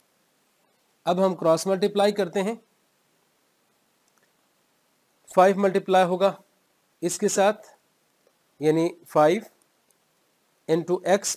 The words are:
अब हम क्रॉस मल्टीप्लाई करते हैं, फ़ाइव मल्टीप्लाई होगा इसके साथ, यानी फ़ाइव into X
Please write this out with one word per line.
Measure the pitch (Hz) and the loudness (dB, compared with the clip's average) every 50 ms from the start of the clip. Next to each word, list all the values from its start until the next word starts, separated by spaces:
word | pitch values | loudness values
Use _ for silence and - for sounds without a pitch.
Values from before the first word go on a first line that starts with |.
| _ _ _ _ _ _ _ _ _ _ _ _ _ _ _ _ _ _ _ _ - | _ _ _ _ _ _ _ _ _ _ _ _ _ _ _ _ _ _ _ _ -6
अब | - 180 180 | -4 -2 0
हम | 190 190 180 | 0 0 0
क्रॉस | - - 165 160 165 - 190 | 0 0 0 0 0 0 -2
मल्टीप्लाई | 196 190 202 208 208 202 202 208 | -4 -2 -2 -2 0 0 0 0
करते | 208 208 196 175 - 202 | 0 -2 -4 -4 -4 -4
हैं, | 185 202 233 233 _ _ _ _ _ _ _ _ _ _ _ _ _ _ _ _ _ _ _ _ _ _ _ _ _ _ _ _ _ _ _ _ _ _ _ _ _ _ _ _ _ _ _ _ _ _ _ _ _ _ _ _ _ - - | -4 -4 -6 -10 _ _ _ _ _ _ _ _ _ _ _ _ _ _ _ _ _ _ _ _ _ _ _ _ _ _ _ _ _ _ _ _ _ _ _ _ _ _ _ _ _ _ _ _ _ _ _ _ _ _ _ _ _ -4 2
फ़ाइव | 185 180 196 196 190 | 4 4 4 4 2
मल्टीप्लाई | 202 196 175 196 190 190 185 185 185 | 0 0 0 -2 -2 0 2 2 2
होगा | 170 185 180 190 196 190 - _ _ _ _ _ _ _ _ _ _ _ _ - | 2 0 0 0 -2 -2 -4 _ _ _ _ _ _ _ _ _ _ _ _ -8
इसके | 175 - - 208 202 | -8 -6 -4 -4 -2
साथ, | - 208 190 202 214 - - - _ _ _ _ _ _ _ _ _ _ _ _ _ _ _ _ _ - | 0 0 0 0 0 -4 -8 -20 _ _ _ _ _ _ _ _ _ _ _ _ _ _ _ _ _ -4
यानी | 143 156 156 160 165 175 - - _ - | -2 0 0 2 0 -2 -4 -8 _ -6
फ़ाइव | - 156 151 156 175 220 214 - _ _ _ _ _ _ _ _ _ _ _ _ _ _ _ _ _ _ _ _ _ _ _ - | 0 2 2 2 2 0 -6 -10 _ _ _ _ _ _ _ _ _ _ _ _ _ _ _ _ _ _ _ _ _ _ _ -4
into | 160 170 160 160 175 185 - - | -4 -2 -2 -2 -4 -4 -2 0
X | 185 202 - - - | 0 0 -2 -4 -10